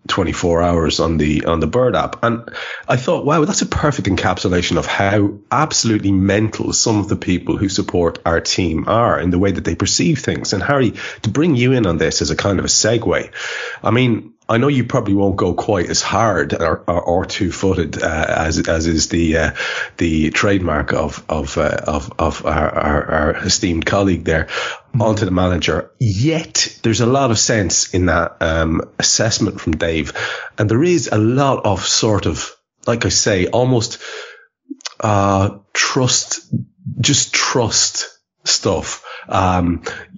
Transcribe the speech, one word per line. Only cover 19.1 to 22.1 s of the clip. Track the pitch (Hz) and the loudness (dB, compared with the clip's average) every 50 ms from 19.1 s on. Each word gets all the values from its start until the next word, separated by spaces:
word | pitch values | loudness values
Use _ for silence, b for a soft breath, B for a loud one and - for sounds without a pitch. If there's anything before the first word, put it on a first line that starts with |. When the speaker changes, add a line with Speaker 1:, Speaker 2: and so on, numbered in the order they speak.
| 85 85 85 80 78 | 0 0 2 2 2
Speaker 1:
uh, | 80 78 76 - B B B B B B B B | 0 0 -2 -4 B B B B B B B B
the | - - 82 80 80 78 76 | -2 -2 0 2 2 0 0
trademark | - - - 104 101 98 92 87 76 73 71 - - | 0 0 0 2 2 2 0 0 -2 -2 -2 -2 -2
of, | - 78 76 - - - - | -2 -2 -4 -6 -8 -6 -6
of, | - 76 73 71 - | -4 -4 -4 -4 -2
uh, | 78 78 76 - - - | 0 0 0 0 -2 -4
of, | - 73 73 71 - | -2 -4 -4 -4 -6